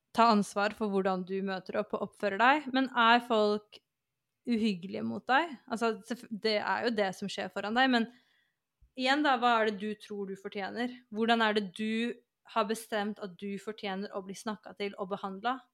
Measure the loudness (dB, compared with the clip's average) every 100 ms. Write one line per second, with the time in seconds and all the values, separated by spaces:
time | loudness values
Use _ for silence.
0 | _ 4 6 6 2 -2 -2 -2 -2 0
1 | 0 -2 -4 -4 -4 -6 -6 -6 -4 -4
2 | -6 -4 -2 4 6 4 2 0 0 4
3 | 6 6 4 4 4 2 -4 -20 _ _
4 | _ _ _ _ -2 0 2 0 -4 -6
5 | -6 -4 2 2 2 -4 -8 -2 -2 -2
6 | -6 -10 -10 -4 0 0 0 0 0 0
7 | 0 -2 -6 -6 -6 -6 -2 2 4 4
8 | 0 -6 _ _ _ _ _ _ _ -4
9 | 0 2 2 4 4 4 2 0 -6 -8
10 | -10 -8 -8 -10 -10 -8 -6 -4 -6 -6
11 | _ 0 2 4 4 2 -2 -4 -2 0
12 | -2 -6 _ _ -6 -2 -2 -4 -4 -4
13 | -4 -6 -12 -10 -10 -8 -10 -10 -8 -6
14 | -8 -8 -10 -10 -10 -10 -12 -8 -8 -6
15 | -6 -6 -8 -6 -4 -6 -10